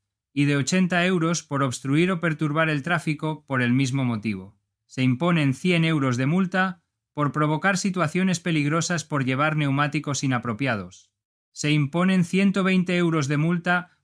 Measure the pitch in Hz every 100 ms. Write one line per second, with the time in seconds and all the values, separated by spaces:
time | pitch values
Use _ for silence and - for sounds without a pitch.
0 | _ _ _ 139 143 143 135 185 180 180
1 | 180 185 165 170 - 139 135 120 135 147
2 | 180 180 170 151 156 151 160 147 165 170
3 | 165 147 156 156 - 131 123 127 135 135
4 | 123 113 110 95 95 _ _ _ _ -
5 | 131 123 175 170 139 131 180 170 160 156
6 | 135 120 135 180 185 185 185 180 _ _
7 | _ 147 143 151 151 151 190 190 202 180
8 | 156 180 190 175 180 160 147 165 156 170
9 | - 147 127 131 151 151 143 139 147 151
10 | 147 135 135 123 120 104 135 107 90 -
11 | _ _ _ _ _ - 147 151 143 170
12 | 185 190 170 185 196 196 185 185 180 175
13 | 170 160 135 147 160 175 180 175 175 _